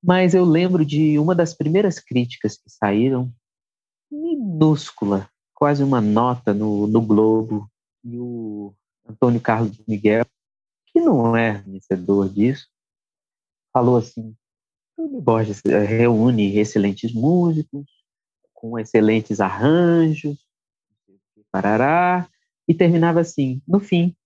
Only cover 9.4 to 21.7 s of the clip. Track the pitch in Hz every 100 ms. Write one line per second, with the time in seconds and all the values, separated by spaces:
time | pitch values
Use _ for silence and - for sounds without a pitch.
9.4 | 117 110 110 101 - 107 107 110 120 _
10.4 | _ _ _ _ _ 339 339 160 117 117
11.4 | 113 104 98 95 _ 95 90 101 95 101
12.4 | 113 135 - _ _ _ _ _ _ _
13.4 | _ _ _ 135 123 123 113 - 110 110
14.4 | _ _ _ _ _ - 320 269 131 113
15.4 | 107 101 - - 104 113 120 113 117 117
16.4 | 101 101 107 110 101 98 117 117 135 180
17.4 | 170 156 147 139 143 _ _ _ _ _
18.4 | _ _ 113 117 110 113 107 113 110 101
19.4 | 98 95 127 165 175 170 160 156 151 143
20.4 | _ _ _ _ _ _ _ _ _ _
21.4 | _ 95 98